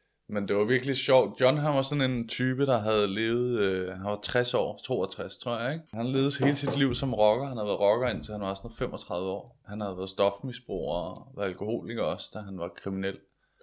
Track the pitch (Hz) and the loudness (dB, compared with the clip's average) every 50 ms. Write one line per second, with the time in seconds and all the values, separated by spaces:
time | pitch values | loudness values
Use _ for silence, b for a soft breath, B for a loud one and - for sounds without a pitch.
0 | _ _ _ _ _ - 101 104 101 95 101 104 107 107 127 127 123 139 135 127 | _ _ _ _ _ -6 -4 -4 -2 2 2 2 4 4 4 2 2 0 -2 0
1 | - - 131 131 117 101 107 - 131 127 143 151 143 156 147 135 131 135 147 147 | 2 6 6 6 6 4 2 2 4 4 4 4 2 2 2 2 0 0 0 0
2 | 135 127 127 123 117 113 - - 127 127 127 127 143 135 131 113 104 110 110 107 | 0 0 0 -2 -2 -4 -2 0 0 0 2 2 2 2 2 2 2 2 2 2
3 | 104 101 98 107 113 113 117 120 123 123 123 113 101 95 95 92 92 92 92 92 | 2 2 2 0 0 0 2 0 0 0 2 2 2 2 2 0 -2 -4 -6 -6
4 | 95 101 104 104 - - - 123 123 120 - 117 92 73 107 - - - 127 104 | -4 -4 -4 -4 -4 0 0 0 2 2 2 0 0 0 -2 -6 -6 -4 -2 0
5 | 90 95 - - 92 95 - - - 123 120 113 117 127 151 165 165 _ - 107 | -2 -2 -4 -6 -8 -8 -10 -8 -6 -4 -4 -2 -2 -4 -4 -6 -8 _ -6 -4
6 | 117 123 131 135 135 139 135 - 131 139 147 - 143 139 123 143 143 135 120 - | -2 0 2 2 2 2 2 2 2 2 2 2 0 -2 0 2 2 2 2 0
7 | - 135 120 104 107 107 107 123 135 139 131 117 107 104 98 85 101 101 104 120 | -2 0 2 4 6 6 6 4 2 -2 -4 -4 -2 -2 0 4 4 4 4 4
8 | 127 123 107 85 - - 107 104 101 95 98 - - 120 - - 131 - - 104 | 2 0 -2 -2 -4 -8 -8 -4 -4 -4 -4 -4 -8 -10 -6 -4 -4 -4 -4 -8
9 | - - 101 90 92 95 95 101 - - - _ _ - 101 107 107 101 92 90 | -8 -4 -4 -2 -2 -2 -4 -4 -6 -12 -18 _ _ -12 -8 -6 -6 -6 -6 -6
10 | 95 95 - - 101 101 98 - - 135 120 - - - 104 90 80 71 78 87 | -6 -4 0 2 2 2 2 0 -4 -8 -8 -8 -8 -6 -6 -4 -2 -2 -2 -2
11 | 85 87 95 - - - - - 101 95 90 - 98 107 113 - - 95 120 117 | -2 -4 -8 -10 -14 -14 -8 -4 -4 -4 -4 -4 -4 -4 -2 -4 -4 -4 -4 -2
12 | 95 78 85 - - - - 107 104 98 98 92 82 87 - - - 98 95 95 | 0 0 -2 -2 -6 -10 -10 -10 -10 -8 -8 -6 -6 -6 -8 -8 -6 -6 -4 -2
13 | 95 98 95 - - _ _ _ _ _ _ _ | -2 -4 -4 -6 -10 _ _ _ _ _ _ _